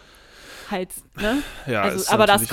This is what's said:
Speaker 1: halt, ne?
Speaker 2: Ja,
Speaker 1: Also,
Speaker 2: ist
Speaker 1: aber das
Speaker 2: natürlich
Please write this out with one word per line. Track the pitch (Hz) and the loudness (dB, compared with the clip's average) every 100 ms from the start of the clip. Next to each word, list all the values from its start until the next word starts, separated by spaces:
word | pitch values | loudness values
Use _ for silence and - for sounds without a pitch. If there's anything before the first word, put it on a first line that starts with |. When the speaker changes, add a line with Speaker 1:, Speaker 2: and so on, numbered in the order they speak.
| - - - - - - - | -12 -20 -20 -20 -20 -18 -8
Speaker 1:
halt, | 196 185 - - - | -6 -6 -12 -16 -6
ne? | 208 269 277 - - | -2 -2 -4 -10 -4
Speaker 2:
Ja, | 113 | 0
Speaker 1:
Also, | 98 190 | 0 0
Speaker 2:
ist | 185 | 2
Speaker 1:
aber | 208 208 | 4 6
das | 208 | 4
Speaker 2:
natürlich | 117 | 2